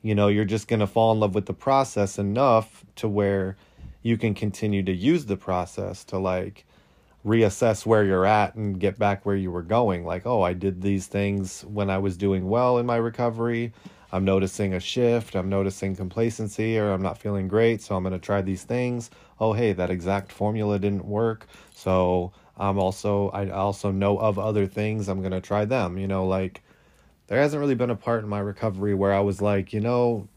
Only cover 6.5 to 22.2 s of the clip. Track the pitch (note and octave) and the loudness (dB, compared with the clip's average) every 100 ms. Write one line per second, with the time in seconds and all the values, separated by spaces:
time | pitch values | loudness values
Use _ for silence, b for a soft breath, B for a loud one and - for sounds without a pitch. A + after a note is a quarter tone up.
6.5 | - _ b b b b b G2+ A2+ G#2+ | -12 _ b b b b b 0 4 4
7.5 | - A#2+ G#2 A2 A2 G2+ F#2 F#2+ G#2+ G2+ | 4 2 2 4 4 4 4 4 4 2
8.5 | A2 G#2 F#2 G2 G2+ G#2 G2 G2+ G2 F#2 | -2 -4 0 -2 0 0 0 -2 -2 -2
9.5 | F2 E2+ A2+ A#2 F2+ E2+ F2+ A#2 A#2+ F2+ | -6 0 2 2 0 -4 -6 -2 2 2
10.5 | F2+ G2 F2+ G2 G2 F#2 G2+ G2+ G2 F#2 | 0 -2 -2 -2 -2 -2 -2 0 -2 -4
11.5 | - G#2 G#2 G2+ F#2+ G2 F2 G2 F#2+ F#2 | -10 -10 -4 -2 0 -2 0 0 2 2
12.5 | A2+ B2 B2 A#2+ A#2 A#2 A#2 A#2+ A2+ A#2 | 2 4 2 2 0 -2 -2 -2 0 -2
13.5 | A#2 A#2 B B B B F#2+ F#2+ F#2+ F#2+ | -2 -4 B B B B -2 2 2 0
14.5 | - G2+ F#2 - - A#2+ A#2 A2+ G2 F#2 | -2 -2 -2 -4 0 2 2 -2 -4 -2
15.5 | G2 G2 F#2+ G2 F#2 F#2 A2+ A#2 A2 G#2+ | 0 -2 -4 -6 -4 -6 -2 -2 -2 -8
16.5 | - A2 A2 G#2 F#2+ F#2 - G#2+ G2+ F#2+ | -4 -2 0 0 0 -4 -4 -4 -4 0
17.5 | G#2 A#2 A2+ - F#2+ F#2 F#2 - G2+ F#2+ | 2 2 2 -4 -4 -4 -6 -2 -2 -2
18.5 | F2+ - B2 B2 B2 A2+ B B _ A2 | -4 -4 -4 -2 -4 -8 B B _ 0
19.5 | G#2+ A#2 F#2 F2+ F2+ F2 G2 G2 - G#2 | 2 2 0 -2 -2 -2 -2 -4 -4 -2
20.5 | A2 G#2 G#2 G2+ G2+ G2+ G#2 A2+ A2 - | 0 0 0 0 -2 -4 -2 -2 -2 -12
21.5 | B B - - F#2 F2+ F2+ | B B -8 0 2 4 2